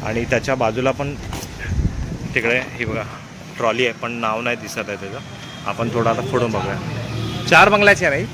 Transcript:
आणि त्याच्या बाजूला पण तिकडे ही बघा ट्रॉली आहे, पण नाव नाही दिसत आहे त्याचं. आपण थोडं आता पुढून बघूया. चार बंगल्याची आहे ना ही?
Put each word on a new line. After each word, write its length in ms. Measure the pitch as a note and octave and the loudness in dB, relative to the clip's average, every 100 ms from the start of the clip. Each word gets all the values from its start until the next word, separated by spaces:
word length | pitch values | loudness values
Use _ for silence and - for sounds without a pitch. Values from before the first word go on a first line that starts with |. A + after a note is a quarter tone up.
| G#2+ | -2
आणि 180 | A2+ | -2
त्याच्या 300 | A#2 B2 A2 | 2 0 2
बाजूला 360 | C3 A#2 A2 C3 | 0 2 2 0
पण 240 | B2 C#3+ C#3+ - - - - - - - - - - - | 0 -4 -6 -8 -8 -10 -10 -4 0 0 -2 -6 -6 -2
तिकडे 260 | C3 A#2 B2 | 0 2 0
ही 240 | C3 B2 | -2 -6
बघा 180 | A2+ A2 G2+ - - - - - | -4 -4 -6 -10 -16 -16 -16 -2
ट्रॉली 280 | A#2 A2+ | 0 2
आहे, 80 | B2 | 0
पण 200 | A2+ A#2 | 0 -6
नाव 280 | A#2 A2+ A2 | -2 -2 0
नाही 160 | A#2+ A#2 | -2 -4
दिसत 220 | G#2+ - | -6 -6
आहे 180 | G#2 G2 | -6 -6
त्याचं. 220 | G2 A#2 - - - - - | -8 -10 -12 -14 -14 -10 -6
आपण 220 | G2 A#2 | -2 -2
थोडं 220 | A#2 A2+ | 2 2
आता 100 | A2+ | 2
पुढून 300 | B2 C3 A#2 | 0 0 0
बघूया. 260 | A2 F#2+ G2 - - - - - - - | 0 -2 -4 -6 -6 -6 -4 -4 -4 6
चार 180 | E3 G3 | 8 8
बंगल्याची 360 | G3+ G3+ G3 | 8 6 6
आहे 120 | F3 C#3 | 4 2
ना 40 | |
ही? 60 | G3+ | -2